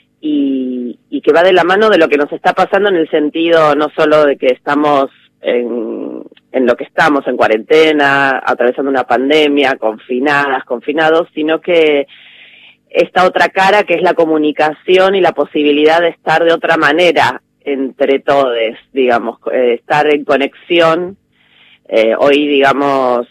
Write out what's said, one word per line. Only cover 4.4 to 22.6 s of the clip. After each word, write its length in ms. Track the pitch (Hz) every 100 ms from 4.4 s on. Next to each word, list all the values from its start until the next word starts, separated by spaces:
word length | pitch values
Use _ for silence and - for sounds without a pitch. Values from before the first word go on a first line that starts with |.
| 135
estamos 600 | 123 - 147 151 139 135 - _ _
en, 800 | - 120 120 120 110 104 107 - - - _
en 140 | 127 123
lo 100 | 196
que 80 |
estamos, 420 | - - 165 139 135
en 120 | 123
cuarentena, 1040 | 107 110 107 156 156 151 143 139 139 131
atravesando 460 | - 123 120 123 139
una 140 | 135
pandemia, 720 | 123 120 139 156 151 143 131 -
confinadas, 880 | 110 110 - 127 147 143 143 127
confinados, 640 | - 123 151 147 156 160 170
sino 300 | - 156 160
que 440 | - 170 156 143 139 - - - - - - _ _
esta 340 | - 170 185
otra 240 | 185 185 170
cara 360 | 196 190 208
que 100 | 190
es 80 | 165
la 100 | 180
comunicación 1040 | 165 160 156 151 147 151 147 - 185 190
y 80 | 196
la 100 | 170
posibilidad 720 | 151 143 156 147 147 151 165
de 60 | 170
estar 360 | - - 160
de 80 | 165
otra 240 | 165 165 165
manera 640 | 147 160 175 143 123 127 - _
entre 560 | - 135 135 - 139 135
todes, 580 | - 139 135 117 113 120 _
digamos, 460 | 135 127 117 113 - -
eh, 280 | 127 123 120
estar 320 | - 151 151
en 140 | 147 139
conexión. 920 | 135 139 - - 170 165 165 180 196 _ _ _ _ _ _ -
Eh, 240 | 113 110 110
hoy, 280 | 143 143 147
digamos, 800 | 139